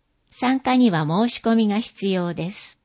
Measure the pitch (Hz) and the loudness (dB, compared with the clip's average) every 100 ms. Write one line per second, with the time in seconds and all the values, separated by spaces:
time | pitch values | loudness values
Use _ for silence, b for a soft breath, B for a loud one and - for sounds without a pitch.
0 | _ _ _ - 254 262 254 254 240 165 | _ _ _ -4 -2 0 2 4 4 4
1 | 151 180 240 - 226 226 214 208 - - | 2 0 0 0 0 2 2 0 -4 -6
2 | 196 185 175 170 170 214 - - | -2 -2 -2 -4 -8 -10 -14 -18